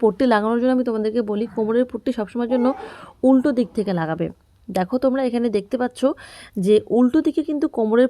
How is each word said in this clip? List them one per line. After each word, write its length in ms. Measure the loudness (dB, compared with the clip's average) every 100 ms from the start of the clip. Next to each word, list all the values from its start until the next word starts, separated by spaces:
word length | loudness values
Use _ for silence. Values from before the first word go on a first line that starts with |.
পট্টি 220 | 0 2 2
লাগানোর 240 | 2 0 0
জন্য 100 | 0 0
আমি 80 | -2
তোমাদেরকে 320 | -2 -2 -2
বলি, 240 | -2 -4 -4 -4
কোমরের 300 | -2 0 0
পট্টি 200 | -2 -4 -4
সবসময়ের 340 | -6 -4 -2
জন্য 140 | 2 0 -2 -12 -18 -20 0
উল্টো 260 | 4 4 4
দিক 160 | 0 -2 -2
থেকে 140 | -2
লাগাবে। 320 | -2 -2 -2 -4 -8 _ _ -6
দেখো 280 | -4 -2 0
তোমরা 240 | 0 0
এখানে 240 | -2 0 0
দেখতে 260 | -2 -4 -4
পাচ্ছ 220 | -4 0 -2 -2 -12 -20 -12 -4
যে 180 | 2 2 4
উল্টো 300 | 2 4 2
দিকে 200 | 0 -2
কিন্তু 220 | -4 -2 -2
কোমরের 400 | -2 0 2